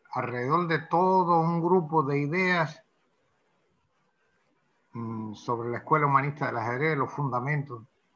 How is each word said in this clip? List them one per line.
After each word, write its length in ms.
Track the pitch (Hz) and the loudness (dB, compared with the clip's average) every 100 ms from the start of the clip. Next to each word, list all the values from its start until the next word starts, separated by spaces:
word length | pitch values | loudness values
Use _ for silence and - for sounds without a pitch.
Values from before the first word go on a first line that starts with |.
| _ | _
alrededor 540 | 127 120 120 123 165 175 | -6 -4 -4 0 0 2
de 100 | 156 | -2
todo 600 | - 175 185 190 175 170 | 0 2 4 4 4 4
un 200 | 165 170 | 4 2
grupo 400 | 165 185 151 160 | 2 2 4 2
de 160 | 135 143 | 2 0
ideas, 640 | 143 175 185 180 156 - _ _ _ _ _ _ _ _ _ _ _ _ _ _ _ _ _ _ _ _ _ | 0 0 2 2 0 -4 _ _ _ _ _ _ _ _ _ _ _ _ _ _ _ _ _ _ _ _ _
mm, 400 | 117 113 110 110 | -12 -8 -8 -10
sobre 340 | 104 - 117 117 | -8 -6 -4 -4
la 100 | 117 | -6
Escuela 280 | - 156 147 | 0 2 4
Humanista 400 | 135 143 143 123 | 2 0 -2 -4
del 100 | 117 | -2
Ajedrez, 400 | 113 123 156 147 | -4 -2 -2 0
los 160 | 131 | -2
fundamentos, 720 | - 139 123 131 151 139 117 110 _ _ | -4 -4 -2 -2 -2 -4 -10 -16 _ _